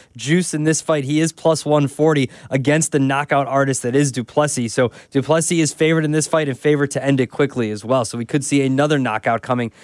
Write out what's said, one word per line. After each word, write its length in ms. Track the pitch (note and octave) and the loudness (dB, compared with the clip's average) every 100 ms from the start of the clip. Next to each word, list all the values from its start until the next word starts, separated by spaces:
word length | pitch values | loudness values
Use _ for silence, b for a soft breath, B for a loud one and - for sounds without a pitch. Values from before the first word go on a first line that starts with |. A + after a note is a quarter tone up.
| B A#2 | B -8
juice 380 | A#2 F3 E3+ | 0 0 0
in 100 | D#3 | -2
this 180 | D3+ D#3 | 0 0
fight. 220 | - D#3 | 0 -2
He 160 | C3+ D3+ | 0 0
is 140 | D#3+ | 0
plus 320 | - E3 D#3+ - | 0 0 0 2
one 240 | D3 C#3 | 2 2
forty 400 | - D#3 D3+ B2+ B B | 2 2 2 0 B B
against 440 | C3+ C3 D3+ D#3+ | -2 2 0 2
the 60 | D3 | 0
knockout 480 | C3+ C3+ D3 C#3+ C3 | 0 -2 0 0 0
artist 340 | C3+ C#3 B2+ | 0 0 -2
that 120 | B2 | 0
is 200 | C3 C#3+ | 0 0
du 100 | B2 | -2
Plessis. 500 | A#2 - D3 C3 A#2 | -4 0 0 0 -4
So 160 | - B2 B B | 0 -2 B B
du 120 | C#3 | -2
Plessis 380 | B2+ D#3+ E3 E3+ | 0 0 0 0
is 140 | D3+ | 0
favored 320 | - D#3+ D#3+ D#3 | 0 2 2 0
in 60 | |
this 160 | D3+ D3+ | -2 0
fight 200 | D#3+ D3 | 0 0
and 100 | B2+ | -2
favored 340 | D3+ D3 C#3+ | 0 2 0
to 120 | C3 | -2
end 160 | C3+ C3+ | 0 0
it 80 | B2 | 0
quickly 440 | - C#3+ B2 A2 | 0 -2 -2 -4
as 120 | G#2+ | -4
well. 220 | A2 C3 A2+ | -2 0 0
So 120 | A#2+ | -6
we 60 | |
could 220 | A#2 D3+ B2+ | -4 -4 0
see 200 | C#3 C3+ | 0 2
another 320 | C3 D3 D3 | 2 2 0
knockout 440 | B2 G#2+ B2+ A#2 | -2 -2 -2 -2
coming 320 | - B2 A#2 B | -2 -4 -4 B